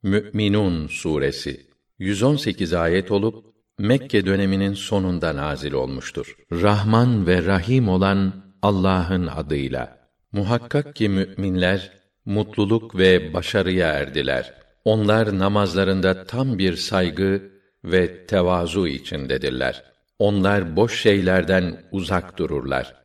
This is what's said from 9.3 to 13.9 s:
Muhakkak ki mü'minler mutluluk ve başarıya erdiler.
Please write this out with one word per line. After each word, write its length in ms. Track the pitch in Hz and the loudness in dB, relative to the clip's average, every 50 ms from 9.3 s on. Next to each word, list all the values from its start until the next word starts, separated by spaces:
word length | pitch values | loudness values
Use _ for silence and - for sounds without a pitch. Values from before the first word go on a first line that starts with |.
| - - 76 73 76 73 69 65 60 64 60 - - _ _ _ _ _ _ _ | -4 -8 -6 -4 -4 -4 -4 -4 -4 -6 -8 -10 -14 _ _ _ _ _ _ _
Muhakkak 640 | - 101 101 92 120 120 120 120 - 147 147 143 147 | -4 -4 -2 0 -2 -2 -2 -2 -4 -4 -4 -4 -4
ki 140 | - 110 104 | -2 -2 0
mü'minler 840 | 98 95 95 92 95 - 98 98 92 92 90 90 95 98 92 - - _ _ _ _ _ _ | 2 0 -2 -2 -4 -6 -4 -2 0 0 2 2 0 0 -4 -8 -20 _ _ _ _ _ _
mutluluk 720 | - 101 104 104 101 107 - 104 98 110 113 113 113 - 95 | -4 -2 -2 -2 -2 0 -2 2 2 2 0 0 -4 0 4
ve 360 | 92 92 92 90 92 90 78 | 6 6 6 6 4 0 -6
başarıya 540 | 92 90 - - 107 95 90 92 92 87 | -6 -6 -2 -2 0 0 2 2 2 2
erdiler. 640 | 80 | 2